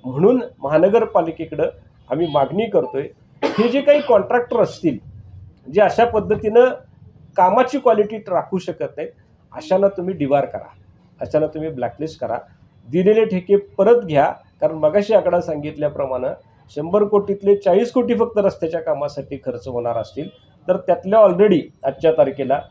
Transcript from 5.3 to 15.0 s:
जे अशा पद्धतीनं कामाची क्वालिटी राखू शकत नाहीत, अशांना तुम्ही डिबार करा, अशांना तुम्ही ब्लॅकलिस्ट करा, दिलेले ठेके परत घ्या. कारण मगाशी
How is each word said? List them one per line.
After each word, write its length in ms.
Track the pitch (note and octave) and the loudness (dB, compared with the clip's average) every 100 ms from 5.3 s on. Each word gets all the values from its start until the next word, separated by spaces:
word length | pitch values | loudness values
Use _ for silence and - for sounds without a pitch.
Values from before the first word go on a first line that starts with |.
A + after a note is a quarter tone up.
| - - _ - | -20 -20 _ -4
जे 80 | E3 | 2
अशा 240 | G3 - | 2 4
पद्धतीनं 600 | A#3 A3 F#3 G#3 G#3+ A3+ B3+ - - _ - _ - - | 0 0 -2 -4 2 4 4 2 -14 _ -20 _ -10 2
कामाची 420 | F#3 A3+ B3+ C#4+ | 2 4 0 0
क्वालिटी 380 | B3 G#3+ G#3 A3 | 2 2 0 -4
राखू 420 | G#3+ F3 D3+ F#3+ | -4 -4 -4 -6
शकत 380 | F3+ E3 C#3+ - | -8 -8 -10 -10
नाहीत, 140 | E3 - _ _ _ | -12 -14 _ _ _
अशांना 360 | - D#3 F#3 G3 | -18 -2 2 2
तुम्ही 260 | G3 F3+ | 0 -8
डिबार 300 | F3+ C#3+ C#3+ | -4 0 0
करा, 240 | C3 - - - _ _ _ _ | 0 -8 -14 -20 _ _ _ _
अशांना 260 | - D#3 D3+ | -4 -2 -2
तुम्ही 240 | D#3 D#3+ | -4 -10
ब्लॅकलिस्ट 500 | C#3 A#2+ - D#3 - | -6 -8 -6 -12 -8
करा, 180 | A#2 A#2 - _ _ _ A#2+ | -8 -8 -10 _ _ _ -4
दिलेले 360 | D3+ F#3 A3 | 0 4 4
ठेके 320 | A3 F#3 F3 G3+ | 2 -2 2 0
परत 480 | - - G3 A#3+ | 0 0 4 4
घ्या. 280 | F#3+ D3 C#3+ - _ _ | 4 2 2 -2 _ _
कारण 140 | D3+ | -4
मगाशी 400 | D#3+ D3+ F#3 | 0 0 0